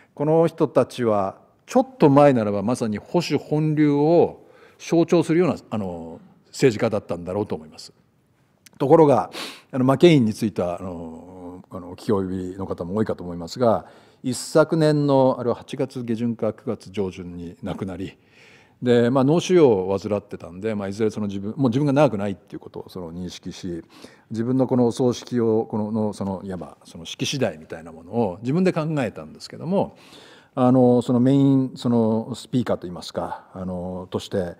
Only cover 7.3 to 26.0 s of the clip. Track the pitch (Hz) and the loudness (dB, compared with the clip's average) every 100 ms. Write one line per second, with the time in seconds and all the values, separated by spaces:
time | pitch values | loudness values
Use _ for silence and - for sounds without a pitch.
7.3 | 98 107 85 78 - - _ _ _ _ | -6 -4 -8 -10 -20 -20 _ _ _ _
8.3 | _ _ _ _ - 135 160 151 120 - | _ _ _ _ -4 4 8 8 6 2
9.3 | - - - _ 131 127 135 175 151 110 | -6 -14 -14 _ 0 2 6 8 8 4
10.3 | 104 110 98 87 87 95 85 82 82 87 | 0 -4 -2 -4 -6 -10 -12 -12 -16 -18
11.3 | 92 87 90 - 95 87 95 - 101 92 | -18 -16 -18 -18 -16 -16 -10 -2 0 0
12.3 | 95 92 95 92 92 85 101 101 - 87 | -4 -6 -8 -8 -8 -4 -2 -2 -4 -8
13.3 | 85 82 123 120 95 - - _ _ 131 | -10 -10 -2 0 0 -2 -18 _ _ -8
14.3 | 123 - 160 151 165 151 151 143 135 131 | -8 0 2 4 4 2 2 4 4 4
15.3 | 123 120 107 - 131 131 131 117 113 120 | 2 -2 -4 -6 -6 -6 -6 -6 -4 -4
16.3 | 110 110 104 - 104 - 98 95 90 90 | -2 -4 -4 -8 -8 -8 -6 -6 -8 -12
17.3 | 87 85 - 92 82 98 87 95 - _ | -12 -14 -12 -10 -8 -8 -8 -12 -14 _
18.3 | _ - - _ _ 120 120 117 135 131 | _ -20 -20 _ _ 2 4 4 2 2
19.3 | 170 170 180 143 98 92 98 104 101 - | 2 2 6 6 4 0 -4 -2 -4 -6
20.3 | 95 82 90 110 104 98 98 107 107 104 | -14 -14 -8 -6 -4 -6 -2 -2 -2 -6
21.3 | 98 98 110 135 117 147 135 147 104 101 | -6 -8 -2 0 0 0 4 2 2 -6
22.3 | 95 _ - - 92 - 95 85 85 90 | -8 _ -18 -16 -16 -14 -14 -12 -10 -12
23.3 | - 90 - 92 85 - - - - _ | -12 -14 -12 -10 -10 -12 -20 -20 -20 _
24.3 | 110 117 131 127 123 120 110 127 113 - | -4 -2 0 0 2 2 2 0 -2 -4
25.3 | 120 113 110 113 110 107 110 | -2 0 0 0 -4 -4 -4